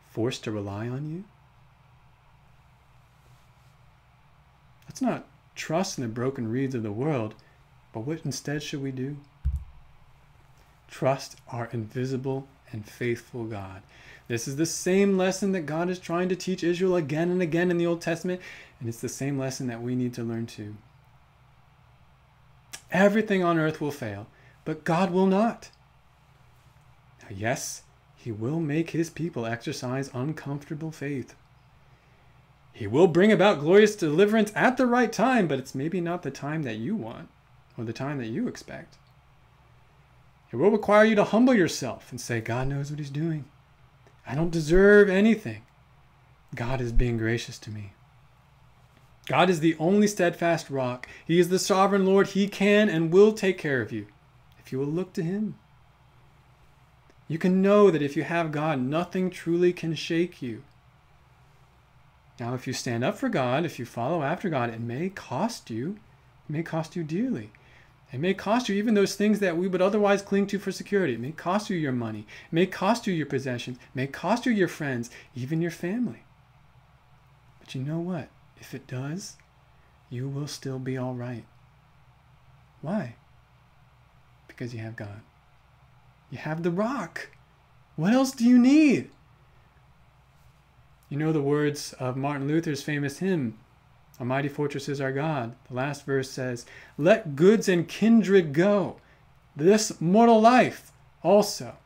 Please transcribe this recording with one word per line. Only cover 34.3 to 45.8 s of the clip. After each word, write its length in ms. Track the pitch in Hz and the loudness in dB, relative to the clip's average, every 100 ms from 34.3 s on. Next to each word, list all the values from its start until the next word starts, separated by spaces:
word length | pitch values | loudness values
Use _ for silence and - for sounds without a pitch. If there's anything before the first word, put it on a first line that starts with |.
| 226 208 - | 4 0 2
at 220 | 214 254 | 2 2
the 80 | 247 | 2
right 260 | 247 226 | 2 2
time, 360 | 226 233 247 170 | 2 2 2 2
but 120 | 135 | -2
it's 160 | 123 131 | -4 -6
maybe 260 | 151 185 | -4 -4
not 220 | 170 175 | -4 -4
the 80 | 139 | -6
time 320 | 135 143 156 | -8 -6 -6
that 140 | 135 110 | -6 -6
you 180 | 123 214 | -6 -6
want 340 | 110 123 165 _ _ - _ - | -8 -12 -18 _ _ -20 _ -12
or 60 | |
the 100 | 113 | -10
time 240 | 113 135 147 | -8 -6 -6
that 80 | 113 | -6
you 200 | 135 240 | -4 -6
expect. 500 | - - 135 170 - _ _ _ _ _ _ _ _ _ _ _ _ _ _ _ | -8 -14 -16 -16 -20 _ _ _ _ _ _ _ _ _ _ _ _ _ _ _
It 60 | 117 | 2
will 140 | 180 | 2
require 340 | 220 220 208 214 | 2 4 6 6
you 100 | 208 | 4
to 80 | |
humble 320 | 185 214 254 240 | 4 4 6 6
yourself 560 | 160 - 127 98 - | 2 -2 -8 -10 -14
and 100 | 127 | -14
say, 200 | - 117 | -4 -4
"God 260 | 110 120 131 | -2 -4 -2
knows 240 | 139 143 | -4 -6
what 80 | 147 | -8
he's 100 | 143 | -8
doing. 360 | 139 165 156 127 _ _ _ _ _ _ _ - | -4 -4 -4 -8 _ _ _ _ _ _ _ -8
I 100 | 131 | -2
don't 160 | 175 | -2
deserve 580 | 165 151 180 202 208 196 | -2 4 6 10 10 8
anything. 540 | 185 220 214 117 107 - _ | 6 4 4 -2 -12 -16 _